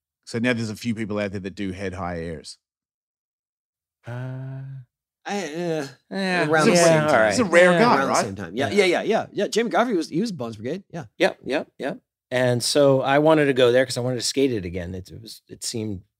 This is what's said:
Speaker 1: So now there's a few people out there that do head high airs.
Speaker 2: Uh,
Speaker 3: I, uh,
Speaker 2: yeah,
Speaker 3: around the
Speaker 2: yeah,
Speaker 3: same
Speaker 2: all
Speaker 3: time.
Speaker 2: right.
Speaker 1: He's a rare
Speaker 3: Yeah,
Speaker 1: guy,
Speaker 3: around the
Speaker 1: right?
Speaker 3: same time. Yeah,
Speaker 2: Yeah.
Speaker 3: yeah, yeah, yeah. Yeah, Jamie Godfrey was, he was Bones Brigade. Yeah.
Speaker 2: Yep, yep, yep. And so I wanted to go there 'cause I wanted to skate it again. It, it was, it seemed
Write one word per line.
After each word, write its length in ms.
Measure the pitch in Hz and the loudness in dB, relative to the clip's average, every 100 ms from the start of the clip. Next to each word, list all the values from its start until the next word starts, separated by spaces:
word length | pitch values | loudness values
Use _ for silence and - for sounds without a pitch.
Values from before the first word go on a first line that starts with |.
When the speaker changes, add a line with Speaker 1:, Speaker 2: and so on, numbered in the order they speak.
| _ _ - | _ _ -10
Speaker 1:
So 120 | 120 | -4
now 120 | 123 | -2
there's 180 | 117 110 | -2 -6
a 60 | 98 | -8
few 180 | 120 | -6
people 240 | 110 104 104 | -6 -6 -4
out 120 | 101 | -6
there 80 | 98 | -6
that 160 | 95 82 | -10 -8
do 160 | 95 | -8
head 220 | 90 98 | -6 -8
high 260 | 92 87 85 | -8 -8 -8
airs. 380 | 85 76 - - _ _ _ _ _ _ _ _ _ _ _ _ _ _ - | -8 -12 -16 -20 _ _ _ _ _ _ _ _ _ _ _ _ _ _ -14
Speaker 2:
Uh, 560 | 120 127 131 131 135 135 135 - _ _ _ 165 | -10 -10 -10 -12 -12 -14 -16 -18 _ _ _ -8
Speaker 3:
I, 180 | 403 | -6
uh, 440 | 151 165 175 156 139 - _ | -6 -4 -4 -4 -6 -12 _
Speaker 2:
yeah, 380 | 190 190 180 151 | -4 -2 0 2
Speaker 3:
around 180 | 160 226 | 4 4
the 60 | |
Speaker 2:
yeah, 100 | 175 | 6
Speaker 3:
same 180 | 170 160 | 6 6
Speaker 2:
all 60 | 151 | 4
Speaker 3:
time. 100 | 123 | 4
Speaker 2:
right. 80 | 110 | 4
Speaker 1:
He's 80 | 101 | 2
a 40 | 196 | 4
rare 260 | 170 180 | 6 6
Speaker 3:
Yeah, 60 | 170 | 6
Speaker 1:
guy, 160 | 240 139 | 4 4
Speaker 3:
around 100 | 135 | 2
the 60 | |
Speaker 1:
right? 120 | 143 110 | 0 0
Speaker 3:
same 100 | 98 | -6
time. 200 | 82 110 | -8 -4
Yeah, 140 | 139 | 0
Speaker 2:
Yeah. 40 | |
Speaker 3:
yeah, 120 | 202 185 | 2 2
yeah, 160 | 135 | 2
yeah. 220 | 135 214 107 | 0 -2 -4
Yeah, 160 | 170 160 | -6 -4
Jamie 220 | 208 233 | -2 0
Godfrey 260 | 175 247 180 | 0 0 -2
was, 120 | 139 | -2
he 120 | 156 | -4
was 100 | 233 | -4
Bones 240 | 156 117 107 | -6 -10 -8
Brigade. 280 | 117 185 - | -10 -10 -12
Yeah. 160 | 160 113 - | -16 -14 -2
Speaker 2:
Yep, 220 | 185 - | -2 -2
yep, 240 | - 147 - - | -6 -6 -6 -10
yep. 220 | 135 226 _ _ _ | -10 -10 _ _ _
And 320 | 127 127 120 | 0 0 0
so 380 | - 147 139 135 | 0 4 4 4
I 180 | 135 143 | 2 4
wanted 260 | 156 156 143 | 4 4 4
to 80 | |
go 180 | 131 123 | 4 4
there 140 | 123 123 | 4 2
'cause 120 | 127 | -2
I 40 | |
wanted 160 | 123 123 | -4 -4
to 40 | |
skate 300 | - 135 139 | -4 0 0
it 140 | 110 90 | -2 -6
again. 280 | 90 87 92 | -8 -8 -10
It, 140 | - | -14
it 100 | 104 | -18
was, 200 | 110 - - | -18 -20 -20
it 160 | 104 | -14
seemed 380 | - 113 107 92 - | -10 -8 -8 -8 -14